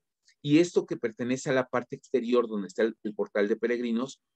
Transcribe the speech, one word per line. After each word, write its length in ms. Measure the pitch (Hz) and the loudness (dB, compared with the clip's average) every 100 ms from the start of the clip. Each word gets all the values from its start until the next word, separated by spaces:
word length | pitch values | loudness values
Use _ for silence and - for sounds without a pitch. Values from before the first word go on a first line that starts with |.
| _ _ _ _ | _ _ _ _
y 180 | 143 151 | 2 4
esto 260 | 175 196 175 | 4 0 -2
que 120 | - | -4
pertenece 520 | 117 107 120 131 156 | -6 -4 -4 -2 0
a 40 | |
la 140 | 131 127 | 0 0
parte 280 | 123 120 - | -4 -4 -10
exterior 520 | - 127 117 123 117 | -4 -2 2 2 2
donde 200 | 107 95 | -2 -6
está 160 | - | -2
el, 120 | 113 110 | -2 -2
el 100 | 107 | -8
portal 340 | 104 98 107 104 | -6 -4 0 0
de 100 | 110 | 0
peregrinos, 640 | 117 120 120 113 135 - _ | 0 -2 -2 -2 -4 -10 _